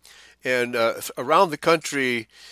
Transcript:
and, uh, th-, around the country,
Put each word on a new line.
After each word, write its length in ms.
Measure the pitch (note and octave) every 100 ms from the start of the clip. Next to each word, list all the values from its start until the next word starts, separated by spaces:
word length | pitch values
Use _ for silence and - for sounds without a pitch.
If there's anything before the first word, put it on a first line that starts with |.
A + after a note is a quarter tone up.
| - - - _ C3
and, 300 | B2+ A#2+ B2
uh, 180 | A2+
th-, 180 | - - -
around 320 | B2+ D#3+ F#3+
the 80 | D3
country, 680 | D#3+ E3 - C#3+ B2+ A#2+ A2 - -